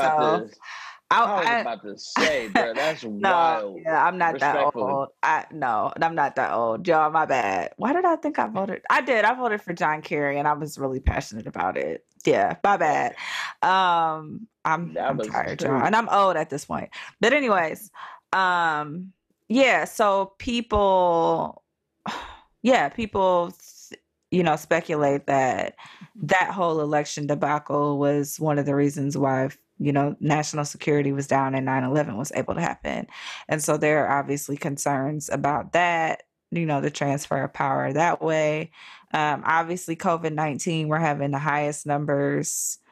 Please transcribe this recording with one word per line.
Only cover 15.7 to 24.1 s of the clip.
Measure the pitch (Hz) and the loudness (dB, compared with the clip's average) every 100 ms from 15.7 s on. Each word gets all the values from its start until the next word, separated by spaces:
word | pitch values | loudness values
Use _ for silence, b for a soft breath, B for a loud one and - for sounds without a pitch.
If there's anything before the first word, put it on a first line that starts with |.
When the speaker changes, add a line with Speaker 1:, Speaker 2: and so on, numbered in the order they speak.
Speaker 1:
y'all, | 131 | 2
and | 151 220 | 4 2
I'm | 220 | 4
old | 202 190 160 | 4 4 2
at | 156 | -2
this | 160 | -8
point. | - 156 - B B - | -6 -8 -8 B B 0
But | 220 | 2
anyways, | 294 254 190 160 - - B B B _ | 4 4 2 0 -4 -14 B B B _
um, | 190 185 175 165 151 151 170 190 - _ _ - | 0 2 2 0 0 -4 -10 -14 -18 _ _ -2
yeah, | 240 262 170 | 4 4 4
so | 151 - 208 196 190 - | 0 2 2 2 -2 -6
people, | - 240 226 208 202 185 175 170 165 165 156 - _ _ _ _ - | -4 -4 0 2 4 4 4 4 2 0 -4 -10 _ _ _ _ -12
<sighs> | - - - _ _ | -12 -14 -20 _ _
yeah, | 233 240 160 | 2 4 2
people, | 240 233 202 185 180 175 - - - - - _ | -4 -4 0 2 2 0 -8 -20 -20 -20 -20 _